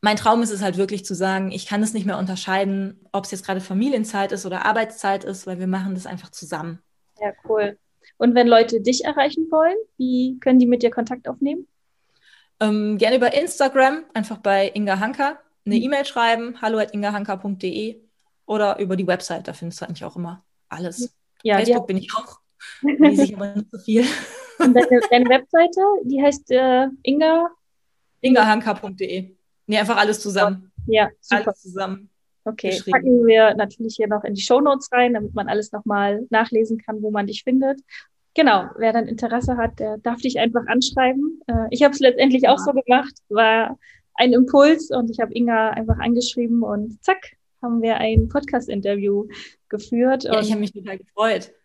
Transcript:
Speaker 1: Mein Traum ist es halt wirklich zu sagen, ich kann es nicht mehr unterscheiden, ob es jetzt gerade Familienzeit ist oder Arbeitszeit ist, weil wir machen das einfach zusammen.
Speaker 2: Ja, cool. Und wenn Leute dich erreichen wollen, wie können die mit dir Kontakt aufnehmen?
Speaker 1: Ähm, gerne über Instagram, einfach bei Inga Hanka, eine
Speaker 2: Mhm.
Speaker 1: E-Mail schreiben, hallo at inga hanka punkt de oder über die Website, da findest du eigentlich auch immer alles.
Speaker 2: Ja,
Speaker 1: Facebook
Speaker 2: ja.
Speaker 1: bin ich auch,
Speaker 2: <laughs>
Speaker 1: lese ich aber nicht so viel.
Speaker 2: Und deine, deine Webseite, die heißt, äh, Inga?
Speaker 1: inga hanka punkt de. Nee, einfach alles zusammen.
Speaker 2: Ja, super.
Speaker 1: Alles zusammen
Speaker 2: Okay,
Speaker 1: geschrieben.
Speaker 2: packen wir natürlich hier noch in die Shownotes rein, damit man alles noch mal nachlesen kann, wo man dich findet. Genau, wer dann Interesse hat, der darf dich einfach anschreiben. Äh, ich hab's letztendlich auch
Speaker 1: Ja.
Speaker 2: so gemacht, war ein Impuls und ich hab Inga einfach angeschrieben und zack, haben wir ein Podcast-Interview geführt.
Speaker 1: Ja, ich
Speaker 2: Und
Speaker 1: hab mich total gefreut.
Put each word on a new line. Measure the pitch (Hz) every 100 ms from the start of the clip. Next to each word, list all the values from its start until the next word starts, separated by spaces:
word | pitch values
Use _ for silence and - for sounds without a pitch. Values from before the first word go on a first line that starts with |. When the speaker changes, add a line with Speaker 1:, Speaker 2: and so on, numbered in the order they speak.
Speaker 1:
Mein | 208 214
Traum | - 269
ist | 233
es | 202
halt | 196 185
wirklich | 196 202
zu | -
sagen, | 180 190 190 190
ich | 190 -
kann | 208
es | 214
nicht | 220 196
mehr | 180
unterscheiden, | 185 185 - 190 196 196 196 190 _
ob | 196
es | 190
jetzt | 190
gerade | 190 190
Familienzeit | 185 190 254 254 220 208 196
ist | 196 190
oder | 180
Arbeitszeit | - 220 220 220 196 196
ist, | 196 190 -
weil | 180
wir | 185
machen | 190 190
das | 185 185
einfach | 180 -
zusammen. | - 156 160 165 165 _ _ _ _
Speaker 2:
Ja, | 208 196 -
cool. | 214 202 202 _ _ _ _
Und | 240
wenn | 240 240
Leute | 226 233 233
dich | 208 254
erreichen | - 294 285 302 320
wollen, | 311 320 392 453 _
wie | 254 247 254 254
können | - 254
die | 247
mit | 240
dir | 240
Kontakt | 233 233 247 247
aufnehmen? | 254 277 320 370 _ _ _ _ _ _ _ _ _
Speaker 1:
Ähm, | 214 214 208 208
gerne | 220 254
über | 247
Instagram, | - 339 - 269 269 262 302 320
einfach | 226 214 214
bei | 208 196 196
Inga | 208 208 190
Hanka, | 220 269 285 311 _ _
eine | - 233
Speaker 2:
Mhm. |
Speaker 1:
E-Mail | 247 277
schreiben, | 277 - 233 226 233 247
hallo | 220 220
at | 208
inga | 208 202
hanka | 208 208 196
punkt | 202 190
de | 185 - 214 226 _ _ _ _ -
oder | 208 208 -
über | 196 185
die | 180
Website, | 180 - 170 -
da |
findest | 151 170 -
du | -
eigentlich | 165
auch | - -
immer | 170 185 _ _ _
alles. | 165 175 190 247 _ _ _
Speaker 2:
Ja, | 226 202
Speaker 1:
Facebook | 226 240
Speaker 2:
ja. | -
Speaker 1:
bin | 190
ich | -
auch, | - - - _ _
Speaker 2:
<laughs> | - -
Speaker 1:
lese | 277 294 294 -
ich | 277 202
aber | 202
nicht | 202 214
so | 220
viel. | - 220 254 302 - - - -
Speaker 2:
Und | 311
deine, | 247 247 254 214
deine | 240 247
Webseite, | 262 269 330 349 349 392 403
die | 240 269
heißt, | 285 285 -
äh, | 254 262 254 269 269
Inga? | - 285 320 330 339 339 _ _ _ _ _ _
Speaker 1:
inga | 254 254 214
hanka | 214 226
punkt | 196 202 190
de. | 190 190 185 _ _ _ -
Nee, | 208
einfach | 208 214
alles | 208 214
zusammen. | 208 196 208 190 - - -
Speaker 2:
Ja, | 220 208 -
super. | - 202 214
Speaker 1:
Alles | 196
zusammen | 190 185 190 196 202 _ _ _
Speaker 2:
Okay, | - 220 190
Speaker 1:
geschrieben. | 190 196
Speaker 2:
packen | 254 262 247 233
wir | 226 220 196
natürlich | 208 - 226 -
hier | 214
noch | 208
in | 208
die | 196
Shownotes | - 254 294 269 -
rein, | 247 247
damit | 233 208
man | 220 202
alles | 202 214
noch | -
mal | 214 202 202 208 247
nachlesen | 220 226 226 220 226
kann, | - 214
wo | 214
man | 214 202
dich | 214
findet. | - 254 269 277 _ - - _ _
Genau, | - 294 208 180 -
wer | 226
dann | 226 233
Interesse | 226 233 233 247 247
hat, | 226 -
der | 214 214
darf | 233 233
dich | 262 247
einfach | 233 233 233
anschreiben. | 226 262 - 254 262 302 320 -
Äh, | 226 220
ich | 247
hab's | 285 285
letztendlich | 262 247 277 254 254
auch | 277
Speaker 1:
Ja. |
Speaker 2:
so | 294
gemacht, | 269 247 254 277 - _
war | 208 220 220 226 262 _ _ _
ein | - 247
Impuls | 240 254 277 285 320 -
und | 262 233
ich | 226
hab | 226
Inga | 233 240 226 220
einfach | 214 220 226
angeschrieben | 233 233 240 - 233 233
und | 214 208 214 214
zack, | - 381 - _ _ _
haben | 240 233
wir | 226 226
ein | 220 226 226
Podcast-Interview | 285 285 277 247 202 196 202 202 202 208 - - _ _
geführt. | 214 214 233 254 262
Speaker 1:
Ja, | - 220
ich | 214
Speaker 2:
Und |
Speaker 1:
hab | 214
mich | 208
total | 208 190 190
gefreut. | - - 220 208 185 _